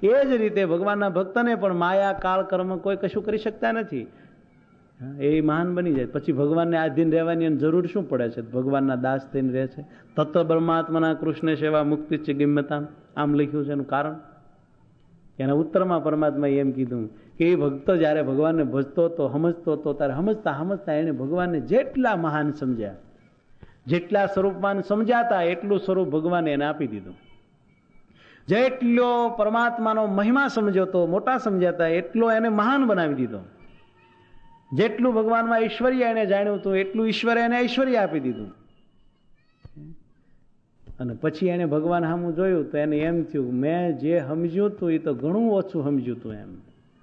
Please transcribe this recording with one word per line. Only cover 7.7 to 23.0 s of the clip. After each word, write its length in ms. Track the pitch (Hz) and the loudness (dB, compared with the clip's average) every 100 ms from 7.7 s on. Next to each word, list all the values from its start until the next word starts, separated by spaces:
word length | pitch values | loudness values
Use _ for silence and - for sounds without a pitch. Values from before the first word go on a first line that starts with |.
| 175 175 | 2 0
શું 220 | 202 139 | -2 -2
પડે 220 | 127 117 | -2 -2
છે? 100 | 117 | -4
ભગવાનના 540 | 113 127 131 139 135 | -6 -4 0 2 2
દાસ 360 | 123 131 135 135 | 0 0 -2 -4
થઈને 220 | 139 131 | -4 -2
રહે 140 | 131 131 | -2 -4
છે. 180 | 147 147 - - - | -8 -18 -20 -8 -4
તત્વ 260 | 151 175 | 0 2
બ્રહ્માત્માના 720 | 165 160 165 165 156 165 160 | 2 2 2 0 0 0 0
કૃષ્ણ 400 | 147 160 147 160 | 0 -2 -2 0
સેવા 300 | 151 151 151 | 0 2 2
મુક્તિ 340 | 147 151 - 151 | 2 0 -2 -4
છે 160 | 151 | -2
ગમ્યતામ, 520 | 139 147 147 143 147 147 - - 147 | 0 2 2 0 -4 -6 -12 -10 -2
આમ 180 | 147 | 0
લખ્યું 300 | 147 147 147 | 2 2 -2
છે. 80 | 139 | -4
એનું 140 | 143 131 | -4 -2
કારણ 340 | 135 151 156 - - - _ _ _ _ _ _ - - - | -2 -2 -6 -16 -20 -20 _ _ _ _ _ _ -20 -16 -6
એના 140 | 135 | 0
ઉત્તરમાં 520 | 143 160 185 185 170 | 0 2 0 2 0
પરમાત્માએ 560 | 151 151 151 139 143 139 | 0 0 0 0 0 2
એમ 100 | 139 | 0
કીધું 400 | 131 123 123 110 - - - | -2 -4 -4 -8 -12 -12 -2
કે 160 | 170 | 2
એ 40 | 175 | 2
ભક્ત 340 | 147 139 - | 0 -2 0
જ્યારે 320 | 180 156 151 | 2 2 2
ભગવાનને 420 | 135 135 156 165 | 0 2 2 2
ભજતો 400 | 135 131 135 - | 0 0 -2 0
હતો, 240 | 170 165 135 | 0 0 -2
સમજતો 440 | 143 165 170 165 | 0 0 -2 -2
હતો, 200 | 151 151 | -2 -2
ત્યારે 220 | 143 143 | -2 -2
સમજતા 440 | 135 202 214 170 139 | -2 -2 -2 -2 -4
સમજતા 340 | 175 196 - | -4 -6 -4
એણે 180 | 151 165 | -2 -2
ભગવાનને 500 | 127 135 175 180 160 | -4 -4 -2 -2 -2
જેટલા 560 | 123 226 269 269 247 185 | 0 0 0 0 0 0
મહાન 360 | 165 151 147 | 0 0 -2
સમજ્યા, 420 | 147 131 117 101 92 | -2 -4 -4 -6 -10